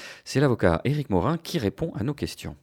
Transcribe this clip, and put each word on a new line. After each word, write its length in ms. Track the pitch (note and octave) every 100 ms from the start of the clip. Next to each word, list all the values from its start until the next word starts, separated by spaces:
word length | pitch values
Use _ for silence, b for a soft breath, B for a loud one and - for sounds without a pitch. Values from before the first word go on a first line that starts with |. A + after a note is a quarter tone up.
| B B
C'est 160 | - C3
l'avocat 400 | C#3+ A2 F#2 E2
Éric 260 | B2 D3 C3+
Morin 260 | F2+ A2+ E3
qui 220 | - E3+
répond 340 | G2+ - E3
à 80 | -
nos 120 | B2+
questions. 420 | C#3+ - - - -